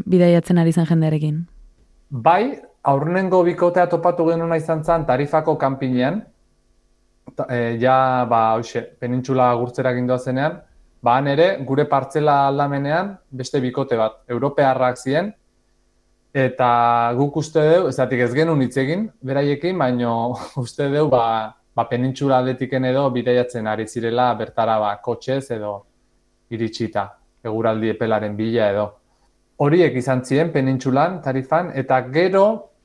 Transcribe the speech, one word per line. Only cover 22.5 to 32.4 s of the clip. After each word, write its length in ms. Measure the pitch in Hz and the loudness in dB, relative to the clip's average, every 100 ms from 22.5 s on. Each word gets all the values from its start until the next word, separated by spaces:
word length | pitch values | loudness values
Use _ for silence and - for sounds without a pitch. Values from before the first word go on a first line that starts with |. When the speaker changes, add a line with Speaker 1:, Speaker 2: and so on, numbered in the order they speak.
| 131 127 131 127 | -2 -4 -2 0
Speaker 2:
edo 160 | 135 135 | 0 0
bidaiatzen 560 | 123 120 123 123 120 110 | 0 0 0 0 -4 -6
ari 180 | 107 107 | -6 -6
zirela 440 | 120 113 120 127 110 | -6 -2 0 0 -2
bertara, 400 | 107 - 113 110 | -4 -2 0 0
ba, 100 | 104 104 | -2 -4
kotxez 460 | 123 113 - 135 135 113 | -6 -6 -6 -6 -6 -8
edo 220 | 104 101 - _ _ _ _ _ - | -8 -10 -14 _ _ _ _ _ -12
iritsita, 560 | 113 113 - 110 104 98 - _ _ | -6 -6 -4 -6 -4 -6 -12 _ _
eguraldi 500 | 117 110 113 110 110 | -8 -2 -2 0 -2
epelaren 420 | 107 113 107 104 104 | -2 -2 -2 -2 -4
bila 320 | 113 117 104 | -2 0 0
edo. 120 | 101 104 - _ _ _ _ _ - | 0 -4 -8 _ _ _ _ _ -2
Horiek 320 | 143 175 151 127 | 2 4 4 0
izan 280 | 127 127 123 | -2 -2 0
ziren 240 | 135 165 | 0 0
penintxulan, 680 | 147 131 131 135 135 170 185 | 0 0 -2 0 0 0 -2
Tarifan, 480 | 135 131 131 160 180 135 | -4 -4 -2 -2 -2 -4
eta 240 | 131 131 123 | 0 0 0
gero, 360 | 147 180 196 | 0 2 4